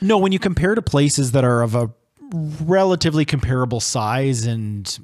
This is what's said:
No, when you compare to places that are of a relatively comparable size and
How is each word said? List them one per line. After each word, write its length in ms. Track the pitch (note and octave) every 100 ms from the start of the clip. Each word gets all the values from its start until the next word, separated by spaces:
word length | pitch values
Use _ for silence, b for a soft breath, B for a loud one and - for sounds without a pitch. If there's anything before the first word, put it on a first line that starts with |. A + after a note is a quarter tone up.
No, 160 | F#3+ G#3+
when 140 | G3
you 60 | F#3+
compare 360 | G3 D#3+ F3+
to 80 | G#3+
places 500 | - C#3+ C#3+ D3 C3
that 120 | C3+
are 180 | B2+ A#2
of 120 | A#2
a 160 | A#2+ A2+ - _ _ C#4+
relatively 920 | E3 D3+ D3+ D#3+ F#3+ F#3+ F3+ E3+ D#3
comparable 560 | D3+ C#3 B2+ B2+ B2 A#2
size 680 | - B2 G#2+ C3 C3+ A#2+ A#2
and 520 | A2+ G#2+ G#2 F#2+ -